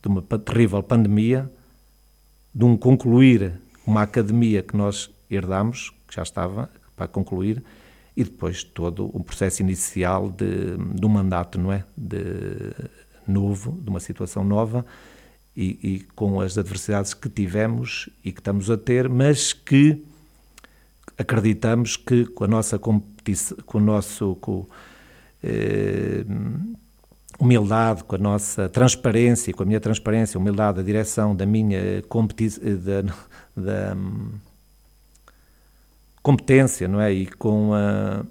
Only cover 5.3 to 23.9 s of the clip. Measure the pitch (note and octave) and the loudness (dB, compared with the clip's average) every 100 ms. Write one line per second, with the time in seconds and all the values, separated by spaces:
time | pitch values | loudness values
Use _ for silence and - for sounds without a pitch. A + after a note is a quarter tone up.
5.3 | G2 F2+ F#2+ A2 B2+ - _ _ - E2 | -4 -2 -2 -2 -4 -14 _ _ -10 -8
6.3 | - F2+ G2+ C3 - _ - F#2 G2 F#2+ | -6 -6 -6 -10 -14 _ -12 -8 -6 -4
7.3 | F#2 G2 A#2 - - - _ _ - A#2+ | -4 -2 -4 -10 -20 -20 _ _ -4 -4
8.3 | - E2 F2 - - E2+ F#2 G2 - F2 | -4 -8 -8 -12 -6 -6 -4 -8 -8 -10
9.3 | - G2 - F#2+ F#2 - - F2+ F#2+ G2 | -4 -4 0 -2 -2 -6 -4 -2 -2 -4
10.3 | F#2 G2 F#2+ F#2+ F2+ F#2 G2 G#2+ G#2 F#2+ | -4 -4 -2 -4 -6 -6 -2 2 2 2
11.3 | F2+ F2 F#2 F#2 G2 - - G#2 F#2+ F#2+ | -2 -4 -4 -2 -4 -6 -12 -8 -8 -6
12.3 | F#2+ G2 G2+ G2+ - - _ _ _ - | -8 -8 -10 -10 -12 -16 _ _ _ -2
13.3 | G2 G2+ F#2+ A#2 F3 A#2+ F2+ - - F#2+ | 0 0 -2 -6 -8 -6 -8 -8 -10 -8
14.3 | G2+ G2 G#2 A2 A#2+ A#2+ - - - _ | -4 0 0 0 -4 -6 -16 -20 -20 _
15.3 | _ _ - F#2 - F#2+ F#2+ - - G#2 | _ _ -6 -6 -4 -6 -6 -10 -4 -2
16.3 | F#2+ F#2+ G2+ F#2+ F#2+ - G2+ G2 - A2 | 0 -2 -4 -6 -6 -4 -2 -2 -8 -8
17.3 | G#2 F#2+ G2+ A2 A#2 B2 - - _ F#2+ | -4 -2 0 -2 -2 -6 -8 -12 _ -12
18.3 | - G2+ G2+ F#2+ A2 A#2+ B2 B2+ B2 C#3 | -8 -4 -2 0 -2 0 0 2 2 4
19.3 | D3 - - - C#3 D3 D3+ - - _ | 2 0 -6 4 6 8 4 -8 -20 _
20.3 | _ _ - - _ _ _ - - A2+ | _ _ -20 -20 _ _ _ -20 -8 -2
21.3 | A2+ G#2+ G2+ A2+ A#2 A#2 - - B2 A#2+ | 2 2 2 2 2 0 -4 0 2 2
22.3 | - G#2 A2+ A2 G#2+ A2+ G#2+ - - - | -2 0 2 0 -2 2 0 0 -10 -4
23.3 | F#2+ - - - A2 G#2 | -4 -4 -10 -6 2 2